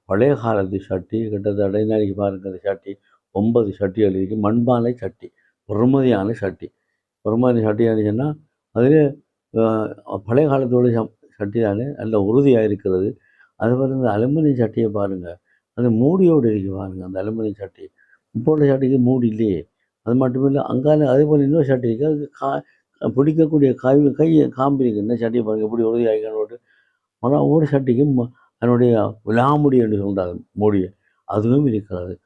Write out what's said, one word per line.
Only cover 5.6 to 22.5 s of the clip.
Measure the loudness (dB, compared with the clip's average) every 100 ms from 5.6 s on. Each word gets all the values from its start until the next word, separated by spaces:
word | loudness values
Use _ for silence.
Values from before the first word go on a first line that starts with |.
| -8
பொறுமதியான | 0 2 2 2 0 -2
சட்டி. | -4 -6 -8 -16 _ _ _ _ _
பொறுமதி | -4 0 2 2
சட்டி | 0 0 0
ஆச்சுன்னா | 2 0 -2 -4 -6 _ _ _
அதிலே, | 0 4 4 2 -2 _ _ _
அஹ், | -2 0 0 -4 -10 -12 -10
பழைய | 0 2 2
காலத்தோட | 0 0 2 2
சம்-, | 0 -4 _ _
சட்டி | -10 -6 -2
தானே, | -2 -2 -6
நல்ல | -8 -2 0
உறுதியா | 2 2 4 4
இருக்கிறது. | 2 -2 -2 -2 -2 -6 _ _ _ -4
அது | -2
பாருங்க, | 0 -2 -2
அந்த | -2
அலுமினியம் | 0 0 0 0 0
சட்டியை | -2 0 -2
பாருங்க, | -2 -4 -6 -10 -16 _ _ _ -2
அந்த | 0
மூடியோடு | 2 2 4 4 4 2
இருக்கு | 0 -4
பாருங்க, | -8 -10 -10
அந்த | -10 -8
அலுமினியம் | -6 -6 -6 -8
சட்டி. | -14 -16 -20 _ _ _ _
இப்போ | -4 0
உள்ள | 2
சட்டிக்கு | 2 2 0 2
மூடி | 2 2 0
இல்லையே. | 0 -2 -2 -6 _ _ _ -4
அது | 0
மட்டும் | 0 0 0
இல்ல, | 0
அங்கால | -2 -2 2 2 2
அதே | 2
போல | 4 2
இன்னொரு | 2 2
சட்டி | 2 0 0
இருக்கு, | -2 -2
அது | -2 -6
கா-, | -8 -6